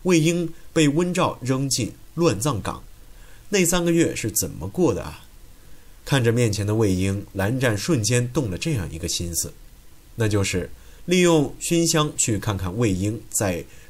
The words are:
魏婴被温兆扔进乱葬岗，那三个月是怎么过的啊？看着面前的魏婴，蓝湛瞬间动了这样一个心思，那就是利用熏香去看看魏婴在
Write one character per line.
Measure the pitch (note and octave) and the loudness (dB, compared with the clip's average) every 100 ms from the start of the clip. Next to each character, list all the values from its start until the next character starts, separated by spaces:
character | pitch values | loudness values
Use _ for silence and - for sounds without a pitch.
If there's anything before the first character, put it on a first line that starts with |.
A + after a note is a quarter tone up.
魏 | F#3 E3+ | 2 4
婴 | D#3 F3 E3 - - | 4 0 -2 -8 -2
被 | E3 D3 | 2 4
温 | D3 F3+ | 4 0
兆 | F3+ C3+ - | 0 0 -2
扔 | B2 C3 C#3 | -2 -2 -2
进 | B2+ G#2 - - | -2 -4 -8 -10
乱 | D#3+ E3 G2+ | 0 2 2
葬 | C#3+ G#2+ | -2 -2
岗， | - - - - - - - - - | -4 -8 -12 -20 -20 -20 -20 -18 -2
那 | G3+ F3+ | 2 4
三 | F3+ | 2
个 | E3+ | 4
月 | E3+ C#3 - | 4 2 0
是 | A2 | -4
怎 | - - | -4 -4
么 | - F2+ | -6 -6
过 | F3+ D#3+ | 0 0
的 | F2+ | 0
啊？ | - - - - - - - - - - - | -6 -12 -18 -20 -20 -20 -20 -20 -20 -10 0
看 | C#3 | 2
着 | A#2 | 4
面 | A#2 A#2 | 2 2
前 | G2+ G2+ | 0 0
的 | A2 | 2
魏 | G#2+ | 2
婴， | F#2 F#2+ G2+ - | 2 0 -2 -6
蓝 | G2 G2 C3 | -4 -2 0
湛 | B2 G#2 | 0 0
瞬 | - C#3+ | 0 0
间 | G2+ B2 B2 | 2 0 0
动 | D#3+ A#2 | -2 -4
了 | F2 | -4
这 | E3 | -4
样 | C3 D#2 | -4 -4
一 | D#2+ | -8
个 | E2+ | -6
心 | - E2+ | -6 -4
思， | - - - - - - - - - | -6 -6 -10 -20 -20 -20 -20 -10 -2
那 | A2 | 0
就 | G2+ | 2
是 | G2 F#2 - - - - - | 0 -2 -4 -10 -20 -8 0
利 | F3+ | 4
用 | F3 D#3+ C3 - | 6 6 2 -2
熏 | - E3+ E3 | 0 2 2
香 | E3 D3+ - | 2 0 0
去 | - G2+ | 0 0
看 | A2 G2 | -2 -2
看 | F2+ G2+ | -2 0
魏 | A#2 | 2
婴 | F2+ G#2 A#2 - | 2 -2 -4 -6
在 | - G2+ E2+ - - | -2 -2 -2 -8 -16